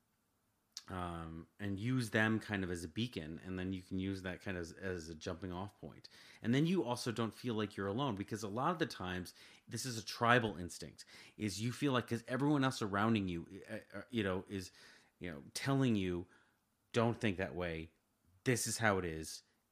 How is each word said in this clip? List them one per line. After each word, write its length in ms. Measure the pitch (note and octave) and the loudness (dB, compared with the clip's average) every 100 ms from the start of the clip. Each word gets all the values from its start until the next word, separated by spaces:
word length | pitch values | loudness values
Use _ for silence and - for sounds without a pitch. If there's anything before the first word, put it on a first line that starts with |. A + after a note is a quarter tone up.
| _ _ _ _ _ _ _ - - | _ _ _ _ _ _ _ -18 -8
um, 580 | F#2+ F2 E2+ E2 D#2+ E2 - | -4 -4 -4 -6 -10 -14 -6
and 200 | G#2 F#2+ | -4 -2
use 300 | A2+ C3 A2+ | 0 0 2
them 280 | A2+ A2 A2 | 4 6 4
kind 240 | - G2+ | 0 0
of 80 | F2+ | 0
as 140 | F2 | -2
a 40 | E2+ | -4
beacon, 520 | G#2+ B2 - D#2 E2 | -4 -4 -4 -8 -8
and 140 | F#2 F#2 | -6 -4
then 140 | F#2 | -2
you 100 | F#2+ | -4
can 160 | F2+ F#2+ | -4 -2
use 240 | F#2+ F#2+ | -2 -2
that 200 | F#2 F2 | -4 -6
kind 120 | G#2 F2+ | -4 -4
of 60 | |
as, 100 | E2+ | -6
as 360 | - F#2+ F2+ D#2 | -6 -4 -4 -6
a 60 | |
jumping 380 | D#2+ - E2+ F#2+ | -8 -6 -6 -4
off 280 | F2+ G2+ - | -4 -6 -10
point. 280 | D2+ - - - - - | -14 -14 -20 -20 -20 -6
And 120 | A2 | 2
then 120 | C3 E3 | 4 4
you 180 | F#3 | 2
also 260 | A#2+ A#2+ B2 | 2 0 0
don't 240 | A#2 A2+ - | 0 -2 -2
feel 180 | B2 | -2
like 220 | A2 G#2+ - | 0 0 0
you're 120 | G2 | -2
alone, 260 | G#2+ C#3+ | 0 0
because 280 | G2 G2+ A2 | -2 -4 -6
a 40 | G#2 | -4
lot 220 | G#2+ D3 | -2 0
of 80 | E3+ | 0
the 80 | C#3+ | -2
times, 480 | - F#2 F2+ F2+ - - - - | -2 -4 -4 -6 -12 -20 -20 -10
this 160 | A2 C3 | -6 -4
is 120 | A2+ | -6
a 60 | |
tribal 520 | - - A#2 B2 A2 E2 | -6 2 6 8 6 0
instinct, 460 | F2 - D#2+ - - - - - | -6 -8 -12 -14 -20 -20 -18 -4
is 220 | G#2+ F#2+ | -2 0
you 120 | A#2 | -2
feel 200 | A#2 C#3+ | 0 2
like, 140 | B2+ - | 2 2
'cause 140 | A#2 - | -2 -2
everyone 340 | B2+ C#3+ D3 | 0 4 4
else 140 | C3 - | 4 2
surrounding 480 | G#2+ G2+ A2 A2+ F#2+ | 0 4 6 6 4
you, 180 | E2+ - F#2+ - | -2 -4 -10 -10
uh, 280 | G#2+ - G2 | -10 -10 -12
uh, 40 | - | -4
you 120 | A#2 | 0
know, 220 | G2 F#2 - | 2 0 -2
is, 220 | G2+ F#2 - - - - _ | -6 -6 -12 -20 -20 -20 _
you 120 | F2 | -10
know, 120 | D2 - | -10 -10
telling 420 | - C3 C#3 C3 G#2+ | -4 0 4 4 4
you, 300 | F#2 F2 F#2 - _ _ _ _ _ | 2 -2 -4 -14 _ _ _ _ _
"Don't 280 | A#2+ A#2 A2 | 2 4 4
think 180 | A2+ F2 | 0 0
that 160 | F#2 | -2
way. 360 | D#2 F2 D#2+ D#2+ _ _ _ _ _ | -2 -2 -2 -6 _ _ _ _ _
This 220 | - A#2+ A2+ | 0 0 0
is 100 | - | 2
how 200 | A2+ F#2+ | 4 4
it 60 | |
is. 380 | F2 D#2+ D#2+ - - _ _ | 2 -2 -6 -10 -16 _ _